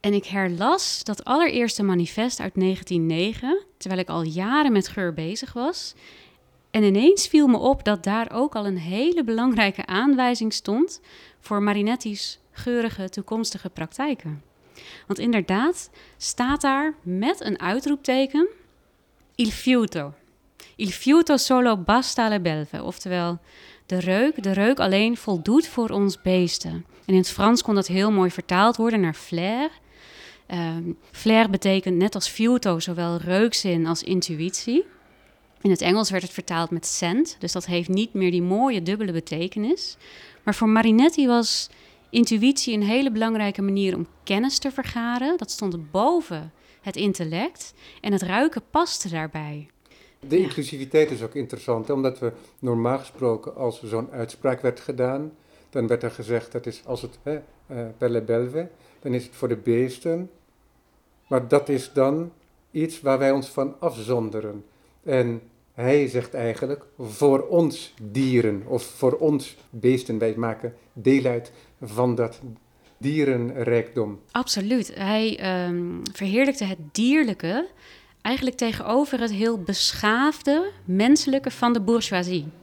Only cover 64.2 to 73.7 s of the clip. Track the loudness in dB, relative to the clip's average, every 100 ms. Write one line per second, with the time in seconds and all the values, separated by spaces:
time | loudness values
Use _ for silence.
64.2 | -2 -6 -8 -12 -16 _ _ _ -2 0
65.2 | 0 -4 -12 _ _ -6 2 2 2 -2
66.2 | -6 -6 -4 -4 -6 -6 -10 _ -14 2
67.2 | 4 4 4 2 2 -2 -14 -16 -6 0
68.2 | 2 4 2 -2 -4 -4 -6 0 0 2
69.2 | 2 0 -4 -18 _ -2 2 2 0 -2
70.2 | -2 -2 -4 -6 -10 -14 _ -2 2 4
71.2 | 4 -2 -8 -20 -20 _ -10 0 0 2
72.2 | -2 -4 -18 -18 _ _ _ _ -4 0
73.2 | 2 2 -2 -4 0